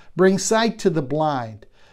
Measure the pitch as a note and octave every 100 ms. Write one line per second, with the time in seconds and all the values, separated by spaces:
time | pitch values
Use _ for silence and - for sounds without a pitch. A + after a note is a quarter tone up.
0 | - - F#3+ G3 - A3 A3+ A3+ G3 D#3+
1 | B2+ D3+ D#3 C3+ A2+ G#2+ - _ -